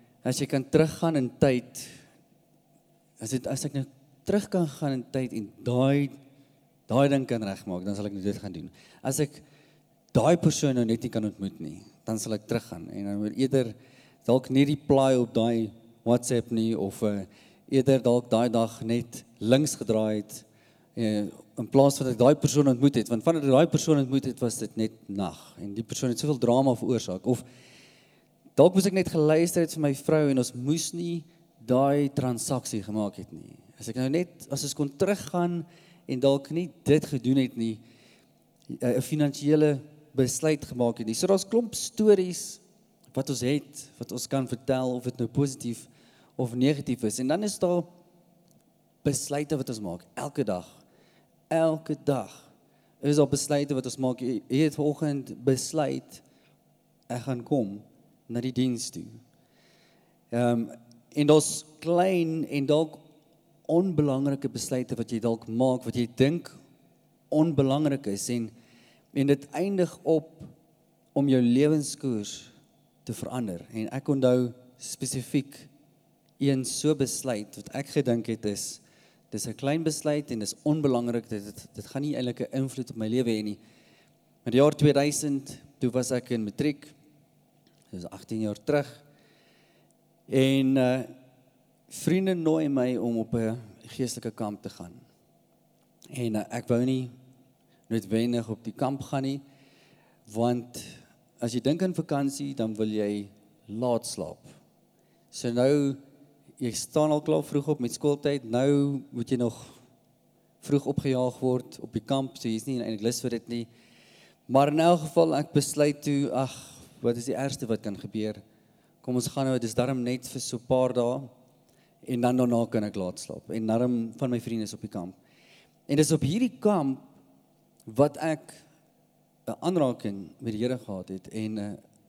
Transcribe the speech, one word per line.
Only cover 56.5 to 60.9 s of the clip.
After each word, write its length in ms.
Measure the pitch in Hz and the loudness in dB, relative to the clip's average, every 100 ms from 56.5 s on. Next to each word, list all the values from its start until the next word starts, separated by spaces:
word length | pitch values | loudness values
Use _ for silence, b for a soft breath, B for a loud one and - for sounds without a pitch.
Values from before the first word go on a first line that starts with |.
| b _ _ _ _ - | b _ _ _ _ -10
ek 140 | 123 123 | -8 -6
gaan 160 | 120 117 | -6 0
kom 300 | 143 101 104 - _ _ _ - | 0 0 -6 -16 _ _ _ -8
na 100 | 117 | -4
die 120 | 127 123 | -2 0
diens 320 | 127 117 - | 0 -2 -6
toe. 120 | - - 113 _ b b b b b b b b b _ | -12 -16 -18 _ b b b b b b b b b _
Ehm, 320 | 117 120 117 113 - - | 0 2 2 -2 -10 -20